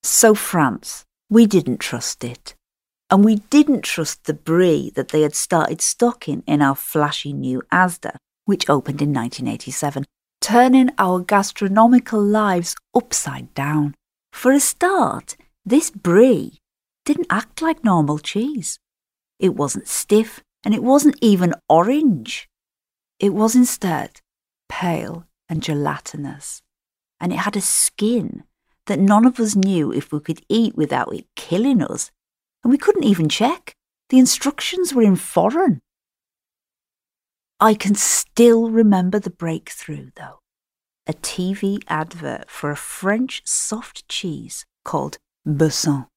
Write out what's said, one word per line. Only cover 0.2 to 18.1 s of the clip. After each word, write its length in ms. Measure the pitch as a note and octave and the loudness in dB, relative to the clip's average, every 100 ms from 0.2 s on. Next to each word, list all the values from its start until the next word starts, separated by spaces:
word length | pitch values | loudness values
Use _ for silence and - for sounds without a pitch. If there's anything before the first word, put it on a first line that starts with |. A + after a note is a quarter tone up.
| A3+ | 4
France, 720 | G#3+ - F3 C#3 G2+ - - _ _ _ | 4 0 0 0 -2 -12 -18 _ _ _
we 160 | G#3+ A3+ | 6 6
didn't 340 | F#3+ C3 B2 | 4 0 -6
trust 440 | - A#2+ - - | -6 -8 -8 -10
it. 320 | A#2+ B2 - - _ _ _ _ _ | -12 -14 -20 -20 _ _ _ _ _
And 140 | G3 | 4
we 120 | G#3 G#3+ _ | 4 2 _
didn't 320 | C#4+ D4+ C4+ | 4 4 2
trust 400 | - - D#3 - | -2 -6 -6 -6
the 100 | - | -8
brie 560 | D3+ - E3+ F#3 D3 C3+ - | -8 -2 2 2 2 -2 -8
that 140 | C3+ | -4
they 120 | D#3 | 0
had 140 | D3+ - | 0 -2
started 460 | - E3+ - E3 | -2 -2 -2 -4
stocking 600 | - - A#3+ A#3 - C#3 - | -6 0 -2 -2 -8 -8 -2
in 160 | D3 | 0
our 100 | C#3 | 0
flashy 580 | C3+ - D#3+ D3 D3 C#3+ | 0 -4 -2 -2 -4 -10
new 300 | C#3 C3 B2+ - | -8 -6 -6 -2
Asda, 440 | F3 F#3 E3+ - - _ _ - | 0 0 -2 -12 -14 _ _ -4
which 220 | F#3+ - | -2 0
opened 360 | D3 - C#3+ | 0 0 -4
in 80 | D3 | -2
nineteen 360 | C3+ A#2 - B2+ | -2 -4 -8 -8
eighty-seven, 580 | A2+ - C3+ C#3+ C#3 C#3 _ _ _ | -8 -10 -6 -6 -6 -12 _ _ _
turning 480 | - A#3 B3+ C4 B3+ - | 0 4 6 6 4 0
our 220 | F#3+ F3+ | 0 0
gastronomical 1000 | F3+ G3+ G3 - G3 G3+ A#3 B3 B3 A3 | 0 0 0 -4 0 4 6 6 2 -2
lives 560 | G3+ G#3+ G#3 F3+ F3 - _ - | 2 2 2 0 -4 -12 _ -4
upside 580 | - - D#3 C3+ B2+ | -2 -8 -6 -10 -12
down. 400 | - C#3+ D3+ D3 - _ _ _ | -8 -4 -2 -2 -6 _ _ _
For 200 | - B3 | -2 2
a 80 | C#4 | 2
start, 760 | - - F4+ F#4+ B3 - - - _ _ | 2 -2 -2 0 -2 -4 -12 -20 _ _
this 280 | - C4 - | 0 0 0
brie 680 | G3 F3 F3+ B3+ F#3 - _ _ _ _ _ - | -6 2 4 6 4 -2 _ _ _ _ _ -6
didn't 220 | D4 F4 | -4 -2
act 320 | G3+ - - | -4 -4 -6
like 220 | E4 D#4+ | -4 -2
normal 340 | A3 F3 D3 | 0 2 0